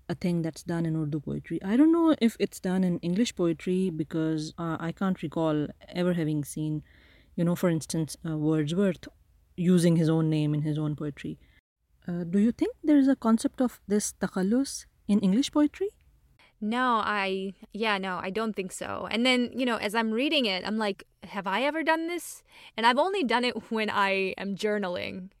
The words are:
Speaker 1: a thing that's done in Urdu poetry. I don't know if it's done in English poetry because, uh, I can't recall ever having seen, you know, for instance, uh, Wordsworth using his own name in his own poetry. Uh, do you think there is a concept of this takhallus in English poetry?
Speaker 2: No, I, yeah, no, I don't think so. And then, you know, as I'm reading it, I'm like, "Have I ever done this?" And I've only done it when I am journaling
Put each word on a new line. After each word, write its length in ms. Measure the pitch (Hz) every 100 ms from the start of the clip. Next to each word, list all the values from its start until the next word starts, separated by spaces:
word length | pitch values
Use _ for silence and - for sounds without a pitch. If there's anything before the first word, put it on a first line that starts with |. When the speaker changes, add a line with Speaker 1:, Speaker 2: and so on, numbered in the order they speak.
| -
Speaker 1:
a 60 | 156
thing 260 | 185 170
that's 220 | 160 156
done 220 | - 170 165
in 100 | 160
Urdu 240 | 156 151
poetry. 420 | 143 143 143 165
I 140 | 190 226
don't 140 | 311
know 240 | 330 330 302
if 160 | 233 -
it's 200 | 196 -
done 240 | 190 185
in 140 | 185 175
English 360 | 170 180 240 -
poetry 540 | 175 165 - 185 185
because, 640 | 160 151 165 160 160 156 -
uh, 200 | 165 160
I 120 | 165
can't 300 | 165 196 185
recall 460 | 160 165 160 151 147 - -
ever 240 | 175 180
having 300 | 175 156 151
seen, 400 | 143 - 156 151 - _ - - _ -
you 80 |
know, 120 | 170 175
for 140 | 180
instance, 480 | 160 - 165 156 - 170
uh, 100 | 156
Wordsworth 680 | 151 156 147 170 202 175 - - _ _ _ -
using 400 | 175 180 170 165
his 140 | 160
own 200 | 160 160
name 240 | 156 151
in 100 | 151
his 140 | 151 151
own 180 | 151 147
poetry. 420 | 151 143 156 156 _ _ _ _ _ _ -
Uh, 160 | 175
do 160 | 175 190
you 120 | 214
think 240 | 233 370 508
there 140 | 302 294
is 100 | 269
a 80 | 269
concept 460 | 226 226 285 -
of 180 | 247 - -
this 260 | 208 - -
takhallus 680 | 185 - 185 240 277 - - _ -
in 120 | 208
English 320 | 190 202 277
poetry? 380 | 302 294 - 392 - _ _ _ _ _ -
Speaker 2:
No, 420 | 214 240 254 233
I, 500 | 208 208 196 190 190 - -
yeah, 240 | 202 220 202
no, 200 | 190 180
I 80 | 170
don't 240 | 196 226 208
think 160 | 190
so. 360 | - - 98 -
And 140 | 214 247
then, 260 | 254 240
you 120 | 226 254
know, 100 | 226
as 180 | 208
I'm 180 | 208 220
reading 340 | 220 285 302 233
it, 200 | 190 -
I'm 120 | 220
like, 260 | 208 202 - _
"Have 220 | 208 202 190
I 180 | 190
ever 200 | 269 302
done 240 | 311 320 330
this?" 360 | 349 - - _ - - -
And 100 | 226
I've 100 | 247
only 260 | 339 392
done 200 | 269 226
it 260 | 247 220 -
when 180 | 220 214
I 440 | - 196 196 190 -
am 180 | 196 196
journaling 760 | 214 208 190 180 - 190 185 _